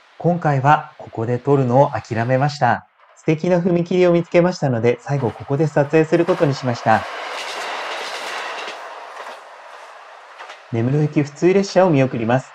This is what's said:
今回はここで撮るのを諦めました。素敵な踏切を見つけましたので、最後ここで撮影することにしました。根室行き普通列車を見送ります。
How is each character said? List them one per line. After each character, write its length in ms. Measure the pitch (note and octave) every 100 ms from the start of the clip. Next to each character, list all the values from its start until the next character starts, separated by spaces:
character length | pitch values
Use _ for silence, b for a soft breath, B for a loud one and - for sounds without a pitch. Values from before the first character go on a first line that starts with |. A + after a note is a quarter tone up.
| _ -
今 240 | E3 F3
回 220 | D#3 C#3
は 320 | C3+ D#3 - -
こ 140 | -
こ 160 | - A2+
で 120 | B2
撮 160 | C3+
る 120 | C#3+ B2+
の 160 | B2+
を 80 | C#3+
諦 340 | A2+ - A2+
め 140 | A#2 C3
ま 100 | C#3+
し 100 | C#3+
た。 280 | B2 G2 - _ _ _
素 100 | -
敵 240 | D#3 F3
な 100 | F3+
踏 240 | F3+ F3
切 220 | E3+ F3+ F3+
を 60 |
見 100 | E3+
つ 80 | E3+
け 100 | F3
ま 140 | F3
し 60 | F3+
た 100 | C#3
の 100 | A#2
で、 160 | A#2 A#2+
最 160 | - C#3+
後 120 | A#2
こ 140 | -
こ 140 | G#2+ C#3
で 80 | D#3
撮 240 | D#3 C#3+
影 160 | D#3+ D#3
す 100 | E3+
る 80 |
こ 120 | E3+ F3
と 100 | D3+
に 80 |
し 100 | C#3
ま 100 | B2+
し 80 | A#2
た。 220 | A2+ G#2+ - - - - - - - - - - - - - - - - - - - - - - - - - - - - - - - - - - - - -
根 120 | A#2
室 180 | A#2+ D3
行 100 | D3+
き 100 | D#3
普 80 | C#3+
通 220 | - F3
列 200 | G3 G3
車 140 | F3 F#3
を 40 |
見 120 | C#3+
送 140 | C3 B2
り 80 |
ま 160 | A2+ C3
す。 100 | -